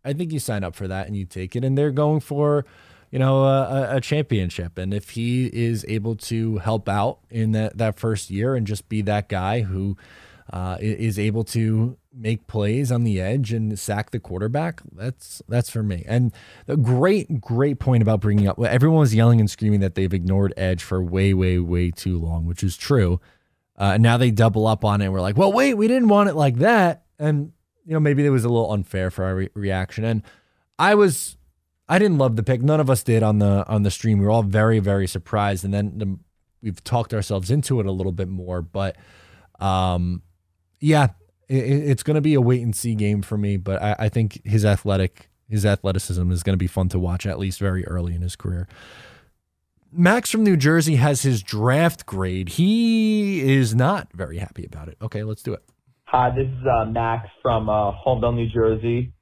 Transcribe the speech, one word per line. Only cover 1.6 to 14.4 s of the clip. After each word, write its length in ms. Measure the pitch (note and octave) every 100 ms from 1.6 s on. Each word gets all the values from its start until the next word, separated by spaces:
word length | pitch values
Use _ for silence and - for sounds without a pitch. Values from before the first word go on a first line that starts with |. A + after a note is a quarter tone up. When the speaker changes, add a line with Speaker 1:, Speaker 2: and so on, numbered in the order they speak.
Speaker 1:
And 140 | C3 C3+
they're 120 | D3
going 300 | C3+ D3+ D#3
for, 460 | - C#3+ D3 D3 C3+ - - - _
you 80 | C3
know, 260 | C3+ C3+
a, 180 | C3+ C3+
a, 340 | B2+ C3+ B2 C3+
a 40 |
championship. 760 | - D3+ D3 G#2+ F2+ - E2+ F2
And 160 | F#2+
if 180 | G2+ -
he 360 | A2+ A#2 B2+ A#2+
is 380 | A2+ A#2 A2+ -
able 280 | G#2+ A2 A2
to 420 | - A2+ A2+ G#2+
help 300 | A2 A2 G2
out 320 | G2+ G#2+ - _
in 220 | A#2 A2
that, 260 | G#2+ G#2+ G2
that 200 | A2+ -
first 300 | A#2 G#2 -
year 240 | G2 B2
and 120 | B2+ G#2
just 220 | G#2+ -
be 140 | G#2+
that 260 | G#2 G#2 G2+
guy 320 | G2 F#2+ A#2
who, 360 | G2+ F#2 G2 F#2+ - - - - -
uh, 240 | F2+ F#2 F2+
i-, 40 |
is 360 | G#2+ G#2+ A2+ G2
able 260 | G#2+ G#2+
to 520 | G#2+ A#2 A2 A2 A#2 B2 _
make 340 | B2+ A2 A2+ -
plays 460 | G#2+ G#2 A#2+ C3+
on 120 | A#2+
the 160 | A#2 F#2+
edge 320 | F#2 C3 A2
and 260 | A2+ G#2+ G#2
sack 320 | - G#2 -
the 100 | A2
quarterback, 640 | - F2+